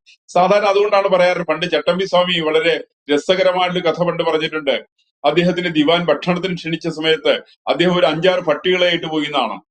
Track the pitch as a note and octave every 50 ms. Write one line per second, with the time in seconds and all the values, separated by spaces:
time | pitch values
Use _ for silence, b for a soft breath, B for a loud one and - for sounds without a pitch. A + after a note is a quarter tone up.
0 | b b b b _ - - F3 F3+ F#3 G3+ G#3 G#3+ G3+ G3 G3+ G3+ G#3 G#3 G3
1 | G3 G3 F#3 F3+ F3+ F3+ F3+ E3+ F3 E3+ D#3 D#3 E3+ F3 E3 D3+ - - F3+ F3+
2 | G3 F#3+ - F3+ F3+ F3+ F3+ E3+ D#3+ D3+ D#3 D#3+ D#3+ E3 D#3 D3 - - _ _
3 | _ - C#3+ C#3+ - - F#3 F#3+ F#3 F#3 F3+ F#3 F3+ F3+ F3+ F3+ E3+ E3+ D#3 D#3+
4 | F3 F3 E3 E3 E3 E3 D#3 D#3 D#3 D#3+ - D#3+ D3+ C#3 B2+ A2 - - _ _
5 | _ _ _ _ - C#3+ D3+ E3+ F3 F3+ F3 F3 F3+ F3+ E3+ D#3 D3 D3+ E3 F3
6 | F3 E3 D3 C#3+ - F#3 F3 F3 F3 F#3+ F3+ E3+ - D#3+ E3 E3 - E3+ D3+ D#3
7 | D#3 D#3+ D#3+ D3+ D3 D3+ B2+ - b b b b _ - C3+ C#3+ E3+ F3+ F3+ F3+
8 | F3+ E3 D3+ D#3+ E3+ F#3 F#3 F3+ E3+ D#3+ D3 C#3+ - F#3 F3+ F3+ F3+ F3 E3+ E3
9 | E3+ E3 D#3 D#3 D3 D3 D3 C#3+ B2 A2 G2+ F#2+ - _